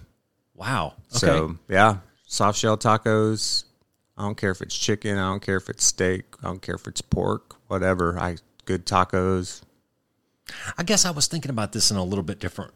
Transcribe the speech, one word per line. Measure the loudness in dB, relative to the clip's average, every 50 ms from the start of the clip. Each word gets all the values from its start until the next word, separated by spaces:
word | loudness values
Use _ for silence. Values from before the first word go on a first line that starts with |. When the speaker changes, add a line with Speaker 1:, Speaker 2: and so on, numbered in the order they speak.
| -20 _ _ _ _ _ _ _ _ _ _
Speaker 1:
Wow. | -10 -6 -4 -2 -2 -2 -4 -8 -14 -20 _
Okay. | -4 0
Speaker 2:
So, | 2 4 4 2 0 -2 -6 -10 _ 0
yeah. | 4 6 6 6 6 2 -6 -14 _ _ _ -10
Soft | -4 0 0 0 0 2
shell | 2 0 0 2
tacos, | 2 2 2 2 2 2 2 4 2 2 0 -2 -4 -2 -2 -4 -4 _ _ _ _ _ _ _ _ _ _ -8
I | -6
don't | -6 -4 -2
care | -2 -2
if | -2 -2
it's | -6 -8 -6 -4
chicken. | 0 0 0 0 0 -2 -2 0
I | 0 0
don't | -2 -4
care | -2 -2 -2 -2
if | -2 -4
it's | -6 0 0
steak. | 0 2 2 2 2 2 0 -4 _ -18 -10
I | -8 -8
don't | -8 -8
care | -8 -8 -8
if | -8 -8 -10
it's | -10 -10
pork, | -2 -2 0 0 2 0 -2 -2 _ _ -20 _ _ -4
whatever. | -4 0 2 2 2 2 2 0 0 -2
I, | -4 -4 -4 -8 _ _ _ _ -6
good | -4 -4 -4 -2
tacos. | 2 4 4 4 4 2 0 2 2 0 0 -2 -6 -12 -16 -20 _ _ _ _ _ _ _ _ _ _ _ _ _ _ _ _ -16 -16 -12 -10 -10 -6 -6
Speaker 1:
I | 0
guess | 2 4 4 4
I | 2
was | 2 0 -2 0
thinking | -2 -4 -4 -4
about | -2 -2 -2 -2 -2
this | 0 0 2
in | 2 2
a | 0
little | 0 0 -2 -2
bit | -4 -6 -6
different, | -8 -8 -8 -8 -14 -14 _